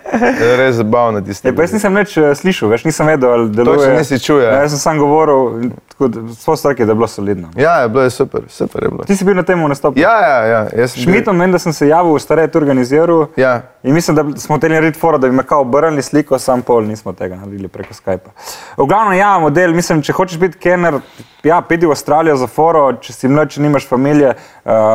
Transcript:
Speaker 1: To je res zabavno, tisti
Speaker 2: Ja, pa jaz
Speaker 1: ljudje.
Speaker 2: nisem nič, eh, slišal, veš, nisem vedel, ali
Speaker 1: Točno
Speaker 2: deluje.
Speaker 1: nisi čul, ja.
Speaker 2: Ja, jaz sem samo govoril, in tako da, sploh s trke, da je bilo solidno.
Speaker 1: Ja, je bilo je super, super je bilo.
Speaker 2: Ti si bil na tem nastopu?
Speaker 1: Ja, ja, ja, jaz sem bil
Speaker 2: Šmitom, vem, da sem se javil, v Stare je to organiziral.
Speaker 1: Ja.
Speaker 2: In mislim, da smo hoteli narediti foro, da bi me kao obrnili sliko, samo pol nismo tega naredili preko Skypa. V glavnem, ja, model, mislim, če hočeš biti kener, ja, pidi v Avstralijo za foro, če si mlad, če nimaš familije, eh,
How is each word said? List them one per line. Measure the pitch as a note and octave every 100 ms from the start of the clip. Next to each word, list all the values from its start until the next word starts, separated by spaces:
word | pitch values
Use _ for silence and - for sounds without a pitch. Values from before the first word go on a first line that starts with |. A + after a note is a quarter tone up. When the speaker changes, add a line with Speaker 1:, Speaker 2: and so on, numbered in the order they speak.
| -
Speaker 1:
To | A3+ A#3+ B2+
je | A#2 B2
res | C3 A#2
zabavno, | G#2+ A#2+ A#2 G#2
tisti | G2 G2
Speaker 2:
Ja, | B2+
pa | B2
jaz | E3+
Speaker 1:
ljudje. | G#3+
Speaker 2:
nisem | G3+
nič, | G3 G3+ D#3+
eh, | D3
slišal, | C#3 F#3 - G#2
veš, | A#2 D#3+
nisem | - D#3
vedel, | D3+ B2
ali | A#2+ A2+
Speaker 1:
Točno | G#2+ A#2+
Speaker 2:
deluje. | C#3+ C3+ B2
Speaker 1:
nisi | B2 C3
čul, | - D3
ja. | A2+
Speaker 2:
Ja, | A2
jaz | D3
sem | C#3+
samo | E3+ D3+
govoril, | D3 D#3 D#3 C3+ A#2+ A2+
in | B2 - -
tako | - C3
da, | A2 A2+
sploh | A2+ - D3+
s |
trke, | C#3+ B2 A2
da |
je | A2
bilo | A2
solidno. | - G2+ F#2+ E2
Speaker 1:
Ja, | F2+ D#3 E3
je | A#2+
bilo | C3
je | C3
super, | - C3 A2 A#2
super | - - -
je | -
bilo. | -
Speaker 2:
Ti | - G3
si | F#3+
bil | F#3
na |
tem | F3 F3
nastopu? | D3+ C#3 D3+ C3
Speaker 1:
Ja, | F3+ A3+
ja, | E3+ B2+
ja, | A2+ A2+ G#2+
jaz | A2+ B2+
sem | B2+
bil | B2
Speaker 2:
Šmitom, | G3+ G#3+ F3
vem, | F#3
da | F3
sem | F3
se | D3 D3
javil, | E3 E3+
v | C#3+
Stare | - D#3
je | D3+
to | E3
organiziral. | C#3 C3 B2 D3 E3+ E3 D3
Speaker 1:
Ja. | - C3 A#2+ - _
Speaker 2:
In | B2+
mislim, | D#3+ F3 D3+
da | D3 -
smo | - D3+
hoteli | D#3+
narediti | D#3+ D#3+ -
foro, | E3 D3
da | B2+
bi | B2+
me |
kao | - D3+
obrnili | B2 C#3 D#3+ D3
sliko, | A#2+ D3 - C3
samo | - B2
pol | B2 A#2+
nismo | G#2+ G#2+ G2
tega | F2+ F#2 F#2
naredili | G2+ G2+ F#2+
preko | G#2 F#2
Skypa. | G2+ G2 F#2 - - - - -
V | - C#3
glavnem, | G3+ G#3+ F#3
ja, | G3+ F#3
model, | D3+ D#3 F3
mislim, | E3+ F3 D#3+
če | C#3+
hočeš | D#3+ F#3 E3
biti | F#3 -
kener, | F3 F3+ E3+ C#3 - - - _
ja, | D3 E3+
pidi | - E3 E3+
v |
Avstralijo | C#3 - D3+ E3 C#3
za | B2
foro, | - E3 D#3+ C3+
če | B2 -
si | - B2+
mlad, | C#3+ D3
če | C#3+
nimaš | D3 C#3 -
familije, | B2+ C#3 D3 C3+ - - -
eh, | - A2 G#2+